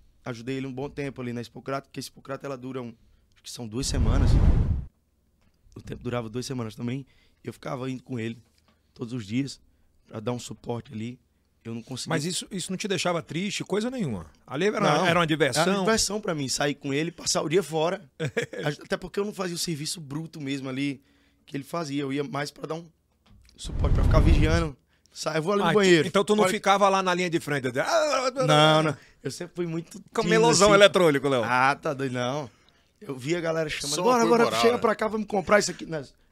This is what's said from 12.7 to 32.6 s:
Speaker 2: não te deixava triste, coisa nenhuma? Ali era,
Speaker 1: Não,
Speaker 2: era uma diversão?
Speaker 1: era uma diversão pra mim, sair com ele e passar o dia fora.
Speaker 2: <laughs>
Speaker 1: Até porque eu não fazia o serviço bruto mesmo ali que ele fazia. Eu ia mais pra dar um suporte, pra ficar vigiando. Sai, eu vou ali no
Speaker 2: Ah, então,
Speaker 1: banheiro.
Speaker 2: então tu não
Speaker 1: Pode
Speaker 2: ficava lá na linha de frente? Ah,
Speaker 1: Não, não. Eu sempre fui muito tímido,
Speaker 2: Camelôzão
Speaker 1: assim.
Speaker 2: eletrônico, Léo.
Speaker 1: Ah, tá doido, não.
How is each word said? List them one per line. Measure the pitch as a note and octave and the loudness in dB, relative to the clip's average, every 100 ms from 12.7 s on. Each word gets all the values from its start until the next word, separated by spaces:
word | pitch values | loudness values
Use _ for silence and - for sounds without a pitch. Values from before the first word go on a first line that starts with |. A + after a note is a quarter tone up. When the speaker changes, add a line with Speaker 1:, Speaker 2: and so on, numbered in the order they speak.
Speaker 2:
não | F#3 | -8
te | G#3+ | -4
deixava | F#3+ F3+ E3+ | -2 -2 -4
triste, | - D3 G3+ - | -4 -6 -4 -6
coisa | D3 F#3+ A3+ | -4 -4 -4
nenhuma? | C4 F3 G2+ D#2+ _ | -4 -4 -4 -10 _
Ali | _ C3 F#3+ | _ -2 -2
era, | A3+ | 2
Speaker 1:
Não, | G3 D3+ F#3 | 2 2 4
Speaker 2:
era | E3+ | 2
uma | E3 | 2
diversão? | D#3 D3 B2 | 2 2 2
Speaker 1:
era | E3+ | 2
uma | G3 | 2
diversão | F#3+ A3 - G#3 | 2 0 0 -4
pra | G3+ | -4
mim, | D#3+ C3+ | -4 -4
sair | - D3 | -2 -2
com | C#3 C#3+ | -2 -4
ele | C#3 E3 | -2 -2
e | |
passar | E3 - F3+ | -6 -4 -2
o | E3+ | 0
dia | E3 | 0
fora. | D#3 D#3 D#3+ G3 - _ | 0 -2 -2 -4 -10 _
Speaker 2:
<laughs> | D#3 - A#3+ - F3+ D3 | -6 -4 -6 -6 -6 -6
Speaker 1:
Até | - F#3+ | -6 -6
porque | F3+ - | -6 -6
eu | |
não | G3+ | -6
fazia | E3 F#3 | -4 -6
o | E3+ | -4
serviço | - D#3 D3+ - | -4 -4 -6 -10
bruto | D3 C#3+ D#3+ E3 | -8 -10 -10 -10
mesmo | C3+ C#3 C3 | -8 -6 -6
ali | C3 C#3+ C3+ _ _ _ _ | -4 -4 -6 _ _ _ _
que | _ C#3+ | _ -12
ele | |
fazia. | C3+ E3+ D#3+ C#3 | -8 -8 -6 -4
Eu | C#3+ | -4
ia | C3+ | -4
mais | C#3 B2+ D3 | -4 -6 -8
pra | - D3+ | -10 -10
dar | D#3+ | -10
um | E3+ _ _ _ _ - _ _ | -12 _ _ _ _ -20 _ _
suporte, | - - - | -10 -2 2
pra | - | 4
ficar | F3 G#3 | 6 6
vigiando. | - - D#3 E3 D#3+ C3+ _ _ _ | 8 6 6 4 0 -6 _ _ _
Sai, | - - D#3+ | -8 -4 -2
eu | |
vou | D#3 | 0
ali | G3+ | 0
no | F3+ | 2
Speaker 2:
Ah, | |
então, | G#3 | 4
Speaker 1:
banheiro. | F#3+ F3 D3+ | 6 6 6
Speaker 2:
então | G3 | 2
tu | G3+ G#3+ | 2 4
não | |
Speaker 1:
Pode | F#3+ | 4
Speaker 2:
ficava | G3 G3+ G3 G3+ | 2 2 4 4
lá | F#3+ | 4
na | F#3 | 2
linha | F3 F3+ | 0 0
de | D#3+ | -2
frente? | - C#3+ C3 B2+ | -2 -2 -2 -2
Ah, | - E4 D4+ C4 C4 B3+ B3+ | 0 2 2 0 -2 -2 2
Speaker 1:
Não, | D3+ D#3 D#3 | 6 6 6
não. | D#3+ C#3+ - _ | 2 -4 -12 _
Eu | C#3+ | -12
sempre | B2 F3 - | -10 -12 -8
fui | F3 | -6
muito | E3 E3 | -6 -10
tímido, | G3 - | -18 -8
Speaker 2:
Camelôzão | - G#3+ F3 A#3 A3+ G3+ | -4 2 4 4 6 6
Speaker 1:
assim. | |
Speaker 2:
eletrônico, | G3+ G3+ G3 F3 C#3 C3+ | 8 8 8 4 4 2
Léo. | C3 | 2
Speaker 1:
Ah, | A2 B2 C3 | 2 4 4
tá | C#3+ E3 | 2 -4
doido, | C3+ C3+ | -4 -4
não. | B2 B2 C#3+ B2+ _ | -4 -4 -4 -8 _